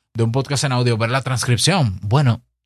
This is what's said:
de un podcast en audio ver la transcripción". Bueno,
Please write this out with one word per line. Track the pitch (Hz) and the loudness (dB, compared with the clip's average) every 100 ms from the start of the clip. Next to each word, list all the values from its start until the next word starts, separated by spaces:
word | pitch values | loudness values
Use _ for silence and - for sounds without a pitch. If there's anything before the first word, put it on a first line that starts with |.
| _ | _
de | - | -2
un | 117 | -2
podcast | 131 127 139 | 0 -2 -2
en | 147 | -2
audio | 123 123 110 | 0 0 0
ver | 113 | 0
la | 131 | -2
transcripción". | 127 127 - 120 - 185 123 92 | -2 -4 0 0 2 2 0 -2
Bueno, | 101 131 135 110 - _ | 0 2 2 0 -4 _